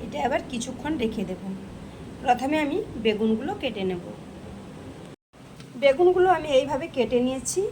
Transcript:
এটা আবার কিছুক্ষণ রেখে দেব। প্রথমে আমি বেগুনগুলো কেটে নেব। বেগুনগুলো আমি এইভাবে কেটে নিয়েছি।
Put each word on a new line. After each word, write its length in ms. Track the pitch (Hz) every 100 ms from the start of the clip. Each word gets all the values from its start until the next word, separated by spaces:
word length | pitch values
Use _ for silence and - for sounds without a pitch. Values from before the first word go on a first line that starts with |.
এটা 140 | 226 285 269
আবার 140 | 311 -
কিছুক্ষণ 420 | 247 - - 196 254
রেখে 200 | 226 214 185
দেব। 120 | 180 190 190 - - - - - -
প্রথমে 320 | 262 240 269 311 294
আমি 120 | 339 - -
বেগুনগুলো 480 | 214 208 220 220 277 403
কেটে 220 | 269 208 190
নেব। 140 | 175 170 - - - - - - - - - - - _ - - - - 254
বেগুনগুলো 460 | 277 269 359 370 370 330
আমি 120 | 311 262
এইভাবে 260 | 285 285 330 269
কেটে 240 | 226 247 254
নিয়েছি। 340 | 262 254 359 415